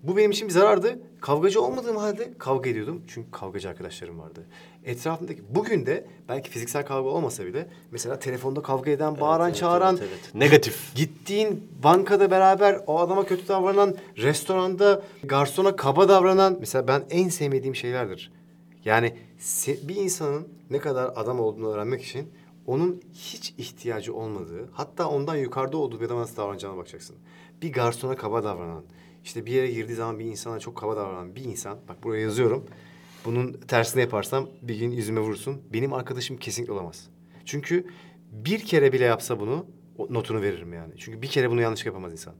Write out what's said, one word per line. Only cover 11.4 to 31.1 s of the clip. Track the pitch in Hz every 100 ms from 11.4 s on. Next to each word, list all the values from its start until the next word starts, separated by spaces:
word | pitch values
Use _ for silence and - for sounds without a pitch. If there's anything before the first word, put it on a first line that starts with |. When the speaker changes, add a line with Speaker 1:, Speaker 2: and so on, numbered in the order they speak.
| 214 180 - -
Speaker 1:
bankada | 143 180 196 202 196
beraber | 185 190 190 202 196 196
o | 156
adama | 175 190 190
kötü | 180 -
davranan, | 190 185 196 202 190 - - 123
restoranda | 147 - 185 185 185 202 196 - -
garsona | 139 139 139 - 196 190
kaba | 135 139 190
davranan, | 196 180 190 190 185
mesela | 110 131 123
ben | 139 135
en | 170 185
sevmediğim | 165 143 135 135
şeylerdir. | 127 123 127 113 87 - - - - - -
Yani | 107 110 117 - - -
se-, | - - - 135 143
bir | 196
insanın | 190 - 151 143 170 - -
ne | 135
kadar | 147 127 127 117
adam | 110 123
olduğunu | 110 107 110
öğrenmek | 104 107 127
için | - 127 156 - - - -
onun | 131 175 180 -
hiç | - - - - -
ihtiyacı | 117 - 117 110 107
olmadığı, | - 110 101 82 85 120
hatta | - 147 - 160
ondan | 143 143 156
yukarıda | 127 135 131 156
olduğu | 135 110
bir | 117
adama | 120
nasıl | 117 113
davranacağına | 101 98 98 92
bakacaksın. | 85 85 - - - - - -
Bir | 165
garsona | 127 117 117 131 131
kaba | 110 113
davranan, | 107 87 85 82 - - - -
işte | - 117 107
bir |
yere | 131 131
girdiği | 113 110
zaman | 113 113 107
bir |
insana | 113 107 117 113
çok | 117 113
kaba | 107 107
davranan | 98